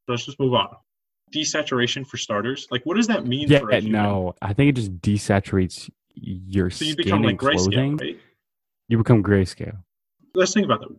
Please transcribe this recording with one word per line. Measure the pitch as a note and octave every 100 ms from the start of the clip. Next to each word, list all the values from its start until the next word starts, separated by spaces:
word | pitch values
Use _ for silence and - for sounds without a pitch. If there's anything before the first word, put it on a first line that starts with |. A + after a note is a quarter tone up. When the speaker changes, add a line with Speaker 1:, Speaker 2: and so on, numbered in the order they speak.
| -
Speaker 1:
Let's | A#2+ -
just | C3
move | C3
on. | A#2 - - _ _ _ _ _
Desaturation | D3+ D3 D#3 D3 B2+ A#2+ C#3 C3
for | -
starters. | - G#2 A#2 C#3 -
Like, | B2 D#3
what | G#3
does | A3+
that | G3 B2+
mean | C3 D3
Speaker 2:
Yeah, | C#3+
Speaker 1:
for | A2+
a | A2+
human? | G#2+ G#2+
Speaker 2:
no. | G#2 G2 F2+ -
I | G2
think | G#2 C#3+
it | B2+
just | G2+ F2+
desaturates | G2+ G#2 - G2 - G2 F2+ - - _ _
your | - - F#2 F#2 G2 F2
Speaker 1:
So | - D#3
you |
Speaker 2:
skin | D3+ F#2+
Speaker 1:
become, | G2+
like, | A#2+
Speaker 2:
and | A#2+
Speaker 1:
grayscale, | C3+ D#3 F#2
Speaker 2:
clothing. | A2+ C#3 D3+
Speaker 1:
right? | C#3+ - _ _ _ _ _ _ -
Speaker 2:
You | A2+
become | A2+ A2+
grayscale. | G2+ G2 F#2 - - G2+ - _ _ _ _ F#3
Speaker 1:
Let's | F#3
think | G#3+ D#3+
about | A2+
that. | -